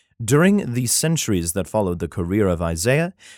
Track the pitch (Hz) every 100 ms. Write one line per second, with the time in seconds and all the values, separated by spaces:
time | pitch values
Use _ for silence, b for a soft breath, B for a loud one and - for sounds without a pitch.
0 | b b 117 147 185 202 127 120 120 -
1 | 160 160 - 95 85 98 90 107 95 87
2 | 85 - 87 104 95 85 85 82 110 143
3 | 175 - B